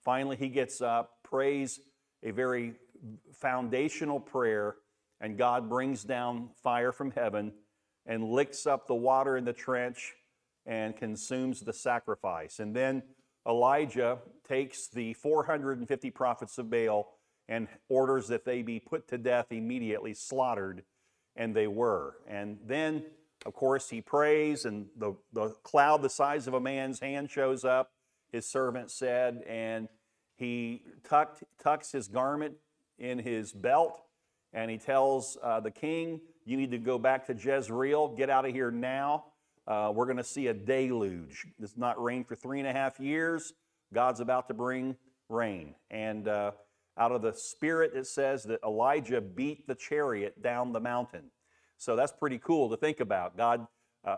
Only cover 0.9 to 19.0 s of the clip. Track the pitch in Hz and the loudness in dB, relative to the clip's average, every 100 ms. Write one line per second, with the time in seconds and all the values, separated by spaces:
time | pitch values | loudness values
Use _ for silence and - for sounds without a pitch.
0.9 | 117 117 _ - 131 139 143 135 - - | 2 0 _ -2 0 2 2 -2 -8 -16
1.9 | _ _ _ 110 104 127 123 117 113 _ | _ _ _ -6 -2 0 0 -4 -10 _
2.9 | - 110 107 - - 135 127 120 127 151 | -20 -18 -18 -20 -4 -2 0 0 2 0
3.9 | - 151 139 - 131 117 107 104 - _ | -2 -2 -2 -2 0 2 2 0 -4 _
4.9 | _ _ - 110 107 123 123 113 123 131 | _ _ -10 -6 2 2 2 0 0 0
5.9 | 123 101 123 123 120 120 - 131 120 123 | -4 -4 -4 -2 -4 -8 -4 0 2 0
6.9 | - 139 127 113 104 104 - _ _ _ | -2 -4 -2 -2 -2 -4 -8 _ _ _
7.9 | _ - 113 113 127 143 - 151 135 - | _ -6 -4 0 2 0 0 0 0 0
8.9 | 120 123 131 135 127 120 120 - 123 123 | 0 4 4 4 0 -2 -4 -2 -2 -2
9.9 | 123 - - _ _ _ _ - 113 110 | -6 -12 -16 _ _ _ _ -6 -4 -4
10.9 | 107 113 107 - 127 131 120 113 - 127 | -4 -6 -6 -6 -2 -2 -4 -6 -4 0
11.9 | 120 - 101 98 82 78 - 104 120 131 | 0 -2 -4 -4 -4 -8 -8 -4 0 0
12.9 | 135 - _ _ _ 117 117 123 143 143 | 0 -6 _ _ _ 0 4 6 4 2
13.9 | 117 120 123 - - - 135 135 - - | 0 0 0 -8 -16 -4 -2 -2 -6 -10
14.9 | 120 113 113 147 156 143 151 135 127 120 | -8 -6 -4 0 2 2 0 -2 -4 -2
15.9 | 139 131 - 127 120 117 - 113 117 110 | -4 -4 0 0 0 -6 -8 -2 2 4
16.9 | 104 - - _ _ - 113 107 - - | 2 0 -8 _ _ -6 -6 -6 -8 0
17.9 | 131 131 135 104 117 131 123 117 113 - | 4 4 2 0 -2 0 -2 -4 -8 -6
18.9 | - | -8